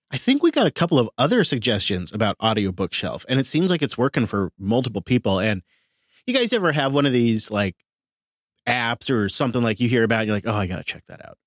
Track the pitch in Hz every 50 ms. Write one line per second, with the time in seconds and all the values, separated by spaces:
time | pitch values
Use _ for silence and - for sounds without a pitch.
0 | _ _ 240 240 - 247 269 294 339 330 - 294 220 151 - - 165 165 - 131
1 | 117 - - - 131 165 247 233 175 - 143 117 104 123 107 98 - - 98 90
2 | 87 - - 104 110 101 - - 110 113 110 107 101 95 90 - 95 85 - -
3 | 101 76 58 - - - 131 135 131 - - 156 185 180 180 156 147 - - -
4 | 123 139 - 147 117 98 - 101 95 85 - - 98 98 113 131 123 123 101 95
5 | - - 123 120 - 104 98 92 98 110 98 90 - _ _ _ _ _ _ _
6 | _ _ _ _ _ 254 247 262 240 - 247 220 180 160 143 151 135 135 139 143
7 | 143 139 123 123 120 117 110 107 - - 107 101 101 92 - _ _ _ _ _
8 | _ _ _ _ _ _ _ _ _ _ _ _ _ 120 120 123 117 117 117 -
9 | - - 131 110 101 98 - - 143 123 113 123 117 113 110 - 123 113 123 117
10 | 113 107 113 110 110 107 107 101 - 113 104 104 95 87 90 82 - - - -
11 | - - 90 - - - - - _